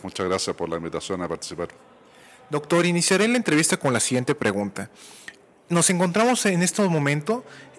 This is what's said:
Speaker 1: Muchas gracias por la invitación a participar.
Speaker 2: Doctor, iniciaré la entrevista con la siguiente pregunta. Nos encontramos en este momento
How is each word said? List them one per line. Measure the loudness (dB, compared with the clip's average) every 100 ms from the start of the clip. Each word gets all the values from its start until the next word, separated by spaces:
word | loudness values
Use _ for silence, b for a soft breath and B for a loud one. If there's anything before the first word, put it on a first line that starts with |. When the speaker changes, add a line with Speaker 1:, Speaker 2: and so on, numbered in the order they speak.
Speaker 1:
Muchas | -12 -6 -2
gracias | -2 -2 -6
por | -6
la | -6
invitación | -6 -8 -6 -6
a | -6
participar. | -8 -10 -10 -10 -12 -20 -20 -20 B B B B
Speaker 2:
Doctor, | -8 0 2 2
iniciaré | 2 2 2 4
la | 2
entrevista | 2 2 2 0
con | 0
la | 0
siguiente | 0 0 0
pregunta. | 0 0 -2 -4 -8 -14 B B B B B _ _ -2
Nos | 0 2
encontramos | 2 2 4 2 4 2
en | 2
este | 0 2
momento | 2 2 2 0 -2 -4 -6 B B